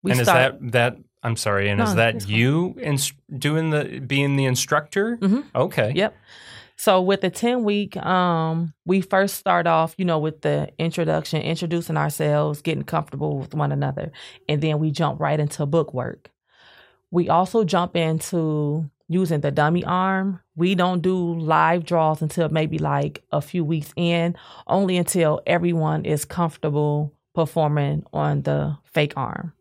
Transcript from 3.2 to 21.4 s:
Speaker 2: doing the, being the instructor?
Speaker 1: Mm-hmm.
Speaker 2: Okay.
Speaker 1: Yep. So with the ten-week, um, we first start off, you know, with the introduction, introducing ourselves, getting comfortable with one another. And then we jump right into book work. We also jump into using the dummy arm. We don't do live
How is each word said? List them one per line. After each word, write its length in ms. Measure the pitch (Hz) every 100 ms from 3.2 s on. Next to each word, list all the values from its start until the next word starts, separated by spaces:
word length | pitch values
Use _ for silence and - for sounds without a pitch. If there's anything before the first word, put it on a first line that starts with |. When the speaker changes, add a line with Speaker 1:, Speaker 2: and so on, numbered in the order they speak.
| _ 135
Speaker 2:
doing 340 | 147 156 160
the, 300 | 151 143 131 131
being 300 | 139 143 139
the 100 | 135
instructor? 720 | 127 - 147 147 196 220 233
Speaker 1:
Mm-hmm. 240 | 196 233 - -
Speaker 2:
Okay. 380 | 170 - 107 131
Speaker 1:
Yep. 200 | 214 - _ - - - - -
So 240 | - 185
with 200 | 185 196
the 80 | 185
ten-week, 680 | 180 233 247 208 208 202 185
um, 760 | - 185 180 165 160 165 170 - -
we 160 | 190
first 340 | 180 190 202 -
start 320 | 196 175 170
off, 260 | 160 160 -
you 80 | 180
know, 120 | 160
with 240 | 156 156
the 300 | 151 147 147 -
introduction, 640 | 165 165 160 156 156 156
introducing 560 | - 165 170 170 170 156
ourselves, 640 | 151 - 151 147 151 151
getting 220 | - 147 139
comfortable 520 | 156 147 143 151 143
with 160 | -
one 180 | 156 147
another. 380 | 143 139 139 165 - - - -
And 140 | 147
then 180 | 156 151
we 100 | 156
jump 280 | 143 151 139
right 200 | 147 151
into 260 | 147 - 143
book 280 | 165 151
work. 380 | 127 123 - - _ _ _ - - _ _ _
We 160 | 175 170
also 360 | 165 190 226 185
jump 300 | 185 175 175
into 920 | 160 160 - 175 156 151 147 156 151 _ -
using 320 | 175 185 151
the 100 | 143
dummy 320 | 139 151 175
arm. 560 | - 180 190 190 190 180 _ 156
We 200 | 180 190
don't 260 | 180 180
do 360 | 180 185 170
live 440 | 165